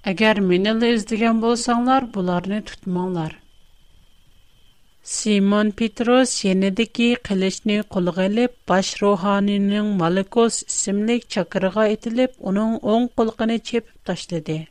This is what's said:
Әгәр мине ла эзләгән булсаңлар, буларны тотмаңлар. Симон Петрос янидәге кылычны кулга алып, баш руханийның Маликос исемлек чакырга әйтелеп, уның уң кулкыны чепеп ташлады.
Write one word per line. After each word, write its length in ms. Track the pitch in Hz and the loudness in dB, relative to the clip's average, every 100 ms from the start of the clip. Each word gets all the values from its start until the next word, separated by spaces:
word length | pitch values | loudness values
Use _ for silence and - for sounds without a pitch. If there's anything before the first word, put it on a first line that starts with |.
Әгәр 340 | 208 180 220 208 | -4 2 2 4
мине 340 | 190 180 202 | 2 2 2
ла 140 | 220 233 | 2 2
эзләгән 460 | 233 - 214 226 226 | 0 -2 0 2 2
булсаңлар, 600 | 226 240 240 240 247 262 240 | 0 0 0 0 2 2 0
буларны 540 | 202 185 175 185 208 | -4 -2 -2 -2 -6
тотмаңлар. 720 | - - - 180 180 180 156 - _ - - - - - - - - - - - - _ - _ - | -6 -12 -4 -4 -2 -4 -6 -10 _ -20 -20 -20 -20 -20 -20 -20 -20 -20 -20 -20 -20 _ -20 _ -12
Симон 680 | - 220 208 196 208 214 | -6 0 2 4 2 0
Петрос 580 | 196 226 - 233 247 254 - | 0 -4 -2 2 4 2 0
янидәге 680 | 196 190 196 190 226 - 233 240 | 0 2 0 0 -2 2 2 0
кылычны 640 | - 190 190 - 214 208 | -2 0 0 -2 -2 -2
кулга 460 | - 196 180 170 190 | -2 -2 -2 0 0
алып, 240 | 214 247 - | 0 -2 -4
баш 300 | - 190 190 - | 0 0 0 0
руханийның 920 | 202 196 202 202 202 202 202 208 208 196 | 0 2 0 0 2 0 0 0 0 0
Маликос 640 | 165 185 190 240 233 - | 2 0 0 2 2 0
исемлек 640 | - - - 202 214 240 - | -6 -6 -2 -2 0 -2 -2
чакырга 640 | 208 170 190 185 202 214 | -4 -2 -2 0 2 0
әйтелеп, 480 | 214 233 233 254 - | 0 -2 0 0 -2
уның 380 | - 196 220 226 | -4 0 0 -2
уң 280 | 226 226 240 | 0 0 0
кулкыны 460 | - 226 - 226 226 | 0 -2 0 -2 -2
чепеп 480 | - 233 - - - | -4 -6 -6 -14 -8
ташлады. 520 | 175 - 170 156 156 156 | -8 -6 -8 -4 -6 -8